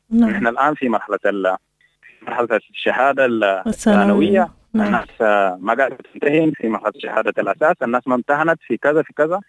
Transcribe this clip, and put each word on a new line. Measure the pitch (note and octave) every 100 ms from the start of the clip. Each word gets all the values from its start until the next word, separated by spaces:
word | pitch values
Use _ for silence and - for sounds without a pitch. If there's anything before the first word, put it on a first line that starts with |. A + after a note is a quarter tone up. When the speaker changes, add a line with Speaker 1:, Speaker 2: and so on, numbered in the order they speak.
| -
Speaker 1:
نعم. | A3+ A3+
Speaker 2:
نحن | - A#2+
الآن | B2+ C#3+
في | D3+ B2+
مرحلة | G#2 - G2 G2+
ال-، | G2+ F#2+ F#2 _ _ _ _
في | - - -
مرحلة | - A#2 G#2+ -
الشهادة | - - - C3+ C3+ C3
ال-، | A2+
Speaker 1:
الثانوية. | G#2 F#2+ A2+
Speaker 2:
الثانوية. | G#2+ - - G3+ G3+ G3+ G3 F3 - _
Speaker 1:
نعم. | A3 G#3
Speaker 2:
الناس، | A#2+ - -
آه، | A2 G2+ G2 F2+
ما | G2
قاعدة | A#2+ C3+ C3 -
تمتحن | - D3 D#3 D#3+ D3
في | -
مرحلة | A2 G#2 -
شهادة | - - G#2+ G2+
الأساس، | G#2 G2 D#3 F3
الناس | A#2+ B2 C3
ما | B2
امتحنت | A2+ D3 D#3+ D#3+
في | - A#2
كذا | C#3+ D#3
في | -
كذا، | - D#3 F#3